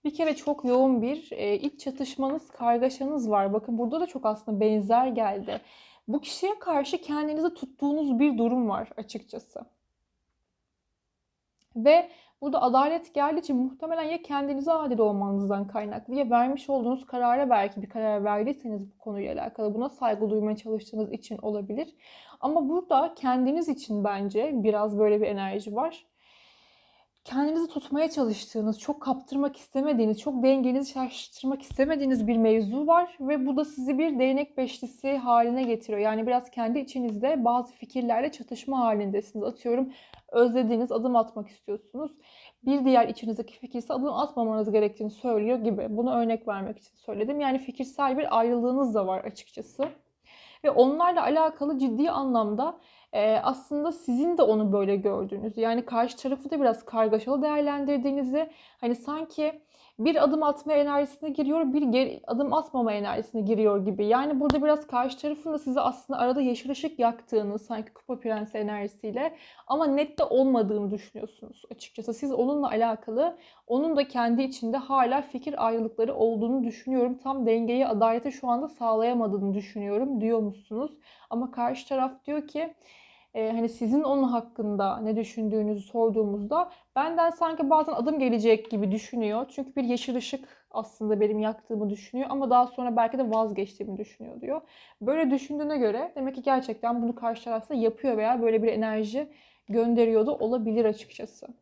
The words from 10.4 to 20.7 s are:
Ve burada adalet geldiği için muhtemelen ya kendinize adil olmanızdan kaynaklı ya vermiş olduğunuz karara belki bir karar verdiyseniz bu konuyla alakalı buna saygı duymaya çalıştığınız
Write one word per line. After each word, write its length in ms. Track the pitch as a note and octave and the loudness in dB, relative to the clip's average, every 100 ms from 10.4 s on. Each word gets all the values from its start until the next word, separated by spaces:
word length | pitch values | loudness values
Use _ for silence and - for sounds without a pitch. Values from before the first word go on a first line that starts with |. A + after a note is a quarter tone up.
| _ _ _ _ _ _ _ _ _ _ _ _ _ A#3 | _ _ _ _ _ _ _ _ _ _ _ _ _ 2
Ve 340 | B3 E4 F4 - _ _ | 6 6 4 -12 _ _
burada 200 | C#4+ C#4 | -2 0
adalet 520 | B3+ C4 C#4+ E4 E4+ | 4 4 4 0 -4
geldiği 260 | C#4+ C#4+ D#4 | -2 0 0
için 160 | E4 B3+ | 0 0
muhtemelen 480 | C4 - D#4+ E4 | 0 -4 -6 -4
ya 180 | D#4 E4 | -2 -6
kendinize 500 | E4 C#4+ C#4+ C#4 C#4+ | -4 -4 -4 -4 0
adil 280 | D#4+ D4 A#3 | 0 0 2
olmanızdan 680 | G#3+ G3+ G3 G3 G3 G3+ G3+ | 2 2 -2 -2 0 -2 -4
kaynaklı 480 | A3 G#3 G#3+ A3+ C4 | -6 -6 -10 -6 -4
ya 140 | B3+ | 2
vermiş 400 | A#3+ B3 C#4 - | 2 2 -2 -2
olduğunuz 360 | C4+ A#3 C4 - | -2 0 -4 -6
karara 440 | B3 A#3+ B3 C#4 | -2 2 2 4
belki 320 | A3+ G3+ G3+ | 2 2 -4
bir 80 | G#3 | -10
karar 340 | A#3 A3 G#3 | -4 0 0
verdiyseniz 680 | G#3 G#3 A3 C#4+ A#3+ G#3 G3 | 0 0 -2 -4 -8 -8 -10
bu 60 | _ | _
konuyla 360 | - G3+ G3 | -10 -8 -6
alakalı 400 | - - - G#3+ | -6 -8 -4 -4
buna 160 | G#3+ C4+ | -2 -6
saygı 400 | - A#3+ G#3 G#3+ | -2 -2 0 0
duymaya 260 | G#3+ G#3 G#3+ | 0 0 -2
çalıştığınız 560 | A3+ | -4